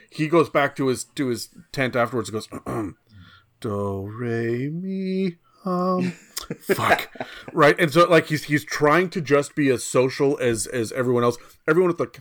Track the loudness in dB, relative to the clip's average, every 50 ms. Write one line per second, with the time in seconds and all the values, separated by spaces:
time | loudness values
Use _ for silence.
0 | _ _ -6 -4 -2 2 4 2 2 4 2 0 0 0 0 -2 0 0 0 -2
1 | -6 -8 _ -4 -2 -2 -4 -4 -8 -12 _ -20 -20 _ -4 -4 -2 0 0 0
2 | 0 0 -2 -4 -4 -4 -6 -8 -8 -10 -14 -14 -10 -8 -6 -6 -6 -8 -10 -14
3 | _ _ _ -20 -20 -20 -20 _ _ _ _ _ -8 -6 -4 -2 -2 -4 -4 -6
4 | -8 -10 -10 -8 -6 -4 -2 -2 -2 -2 -2 -4 -4 -6 -6 -6 -6 -6 -6 -6
5 | -4 -4 -2 -2 -2 -2 -4 _ _ _ _ _ -6 -4 -4 -2 0 0 0 0
6 | -2 -4 -6 -8 -16 _ _ -14 -12 -12 -12 -10 -4 -4 -2 0 2 0 0 0
7 | 0 -6 -12 -14 -14 -14 -14 -16 -16 -6 2 4 6 6 6 4 0 2 4 4
8 | 6 6 6 4 4 2 -4 -6 -2 -2 -2 -2 -2 -4 -2 2 4 4 4 4
9 | 2 0 -2 -6 0 2 2 2 2 0 -2 0 2 2 2 2 -2 0 2 2
10 | 2 2 0 0 0 0 0 2 0 0 0 0 -4 -4 -4 -4 -4 -2 -2 -2
11 | 0 2 2 2 2 0 0 -2 -10 -20 -20 _ _ 2 2 4 2 2 0 -2
12 | -4 -6 -8 -14